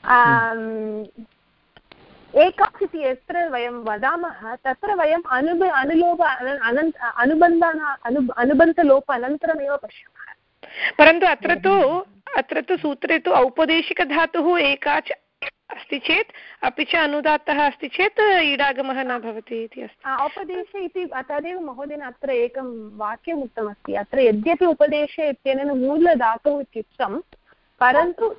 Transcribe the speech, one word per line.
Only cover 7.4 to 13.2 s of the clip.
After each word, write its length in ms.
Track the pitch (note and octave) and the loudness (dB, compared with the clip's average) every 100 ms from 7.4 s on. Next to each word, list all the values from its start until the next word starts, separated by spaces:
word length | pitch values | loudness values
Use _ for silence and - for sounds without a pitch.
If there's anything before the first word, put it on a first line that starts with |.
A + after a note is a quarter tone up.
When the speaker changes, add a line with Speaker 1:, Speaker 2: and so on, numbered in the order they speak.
| F4 E4 E4+ D#4 D4+ C#4 A#3 | 4 6 2 0 -6 -6 -4
Speaker 1:
अनु-, 260 | C4+ B3+ | -2 -2
अनुबन्धलोप 800 | - B3 C#4+ E4 E4 D4+ C4+ C#4 | 0 0 4 4 4 4 4 2
अनन्तरमेव 680 | B3+ B3+ D4 E4 D#4+ C#4 C#4+ | -4 -4 -4 -4 -2 -2 -4
पश्यामः। 560 | G#3+ - - - - - _ _ - - - - | -8 -20 -20 -20 -20 -20 _ _ -20 -8 -6 6
Speaker 2:
परन्तु 280 | D4+ E4+ F4+ | 6 8 2
अत्र 280 | C#4+ G3+ F4 | 2 -2 0
तु, 160 | F#3+ | 2
Speaker 3:
हम्म। 320 | G4 C#4 F4 G4+ _ - B4+ | 4 2 0 -6 _ -6 -6
Speaker 2:
अत्र 240 | - D#4 | -4 -6
तु 160 | B3 F#4 | -4 -4
सूत्रे 420 | D4+ C#4 - | -4 -6 -2
तु 120 | D#4+ | -2